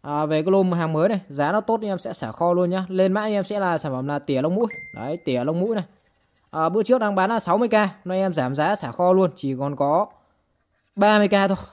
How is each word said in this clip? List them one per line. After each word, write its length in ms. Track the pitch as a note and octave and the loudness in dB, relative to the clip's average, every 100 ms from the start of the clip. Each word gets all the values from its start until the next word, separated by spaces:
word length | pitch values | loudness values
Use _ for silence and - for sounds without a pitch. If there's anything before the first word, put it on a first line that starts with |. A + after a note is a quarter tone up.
ờ, 240 | - D3 D3+ | -4 -4 0
về 160 | D#3 | 0
cái 100 | D#3+ | 2
lô 100 | G3 | 2
hàng 300 | F#3 F3 E3 | 2 0 0
mới 160 | D#3 F3+ | 2 0
này, 120 | G3+ - | 0 -6
giá 240 | C#3+ D3 | -4 0
nó 80 | G#3 | 0
tốt 180 | G#3+ A3+ | 0 -4
thì 60 | G#3+ | -2
em 100 | F#3 | -6
sẽ 140 | - | -8
xả 200 | - A2+ | -8 -10
kho 200 | - E3+ | -2 0
luôn 180 | F3 F3+ | 2 2
nhá. 140 | F#3 F#3 | -2 -4
Lên 240 | F#3 F#3+ | 0 2
mã 120 | G3 | 2
em 200 | G#3+ G#3 | 0 -2
sẽ 160 | F#3+ G#3 | -2 -2
là 180 | F#3+ D#3+ | -2 -2
sản 140 | D3+ | -2
phẩm 140 | B2+ C#3 | -4 -4
là 100 | D3 | -4
tỉa 240 | C#3+ C3 | -2 0
lông 120 | D3 | 0
mũi. 120 | F#3+ A#3 - - | 0 -2 -6 -16
Đấy, 220 | - A#2+ E3+ | -12 -8 -6
tỉa 280 | - B2 | -4 -2
lông 160 | C3 E3 | -2 -2
mũi 140 | G3+ | -2
này. 100 | A3 E3 _ _ _ _ _ _ | -2 -6 _ _ _ _ _ _
À, 180 | D#3 D#3+ | -2 0
bữa 140 | G3 | 0
trước 160 | G3 B3+ | 2 2
đang 160 | G#3+ | 2
bán 160 | G3 F#3+ | 0 0
là 100 | A3+ | 0
sáu 180 | F3 F#3+ | 0 0
mươi 100 | A#3+ | 2
K, 40 | |
hôm 160 | G#3+ G3+ - | 2 0 -4
nay 140 | F3+ F#3 | -6 -2
em 160 | F#3+ | 0
giảm 200 | D#3+ B2+ | 0 -2
giá 220 | C#3 D#3 G#3 | 0 0 0
xả 160 | C3+ | -4
kho 200 | A#2+ F3+ | 0 4
luôn, 180 | F#3 F#3 | 4 4
chỉ 220 | - C3+ C3 | 0 -6 -4
còn 180 | C#3 C#3 | -4 -2
có 300 | C#3+ D#3+ G#3 _ _ _ _ _ _ _ _ - | 0 2 0 _ _ _ _ _ _ _ _ 0
ba 220 | G3+ G#3+ | 4 4
mươi 100 | G#3 | 4
K 20 | |
thôi. 260 | G3+ G3 F#3+ - | 2 2 -2 -6